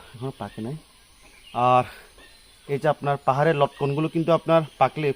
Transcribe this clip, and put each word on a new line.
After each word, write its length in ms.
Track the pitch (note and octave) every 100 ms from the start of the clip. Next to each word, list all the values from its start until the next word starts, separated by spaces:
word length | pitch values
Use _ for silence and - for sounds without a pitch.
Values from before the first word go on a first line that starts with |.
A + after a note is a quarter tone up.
| - A2
এখনো 160 | C3 -
পাকে 240 | G2+ -
নাই। 140 | A2 D#3 - _ _ _ - - -
আর 300 | B2 B2 B2+ B2 - - - - - _ _ -
এই 120 | C#3
যে 80 | D3+
আপনার 300 | C#3+ C#3 C#3
পাহাড়ের 380 | - C3 D#3 D3
লটকনগুলো 520 | C#3 - C#3 C#3 D#3
কিন্তু 220 | E3+ D#3+
আপনার 300 | D#3+ - E3 D3+ -
পাকলে 360 | C3 D#3 D3